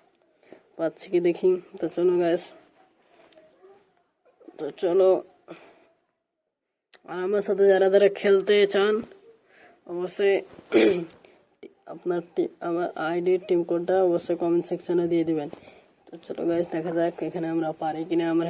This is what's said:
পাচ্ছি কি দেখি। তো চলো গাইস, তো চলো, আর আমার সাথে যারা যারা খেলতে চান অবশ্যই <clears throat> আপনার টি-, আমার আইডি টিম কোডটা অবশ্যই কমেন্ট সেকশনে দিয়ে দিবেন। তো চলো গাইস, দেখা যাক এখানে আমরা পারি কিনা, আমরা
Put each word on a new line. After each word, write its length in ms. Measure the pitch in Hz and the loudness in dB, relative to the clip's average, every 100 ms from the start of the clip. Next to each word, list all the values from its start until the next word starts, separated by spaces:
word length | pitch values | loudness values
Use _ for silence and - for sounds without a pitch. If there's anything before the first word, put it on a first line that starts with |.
| _ _ _ _ - - _ - | _ _ _ _ -20 -20 _ -6
পাচ্ছি 300 | 160 - - | -6 -6 -2
কি 60 | 180 175 | 0 0
দেখি। 240 | 175 185 180 - - | 2 2 0 -4 -8
তো 60 | 160 - | -6 0
চলো 160 | 180 175 | 2 2
গাইস, 200 | 170 175 - - _ _ _ _ _ _ _ - _ _ 381 392 _ _ _ _ _ _ - - | 2 0 -4 -20 _ _ _ _ _ _ _ -20 _ _ -20 -20 _ _ _ _ _ _ -20 -10
তো 60 | 147 - | -10 -4
চলো, 260 | 185 180 190 180 - _ - - - _ _ _ _ _ _ _ _ _ _ _ _ - - | 0 4 4 4 -2 _ -20 -20 -20 _ _ _ _ _ _ _ _ _ _ _ _ -20 -12
আর 80 | 175 185 | -6 -2
আমার 160 | 208 202 | -2 -2
সাথে 140 | 196 196 | 2 4
যারা 140 | 190 190 | 6 4
যারা 140 | 196 202 202 | 6 4 2
খেলতে 360 | 202 196 190 208 202 | 2 2 4 2 2
চান 200 | 202 208 214 233 - - _ _ _ - _ - | 2 0 -2 -6 -16 -20 _ _ _ -20 _ -12
অবশ্যই 440 | 175 180 - 196 196 - - - | -8 -8 -2 0 0 -2 -18 0
<clears throat> 1200 | - 214 180 165 - - _ _ _ - _ - | 4 4 2 -4 -14 -20 _ _ _ -20 _ -18
আপনার 280 | 160 175 175 175 | -10 -4 -4 -4
টি-, 180 | - 170 - 175 | -6 -6 -6 -6
আমার 200 | 170 170 - 160 | -4 -4 -6 -4
আইডি 260 | 175 175 185 180 | -2 0 0 0
টিম 140 | 175 170 | -2 0
কোডটা 280 | 170 175 190 180 | -2 0 2 2
অবশ্যই 280 | 170 175 170 | 0 -2 -2
কমেন্ট 220 | 170 170 170 | 0 0 0
সেকশনে 340 | 175 - 175 170 | -6 -2 0 0
দিয়ে 120 | 170 160 | 0 0
দিবেন। 200 | 156 143 - - - _ _ _ | -2 -4 -12 -20 -20 _ _ _
তো 80 | 170 - | -18 -14
চলো 160 | - 165 | -6 -2
গাইস, 180 | 170 175 | -2 -2
দেখা 180 | 165 170 170 | -4 -4 -2
যাক 160 | 170 175 156 | -2 -4 -8
এখানে 180 | 170 165 | -6 -4
আমরা 140 | 165 156 156 | -4 -4 -4
পারি 200 | 160 156 165 | -6 -6 -4
কিনা, 160 | 170 165 | -2 0
আমরা 120 | 165 | 0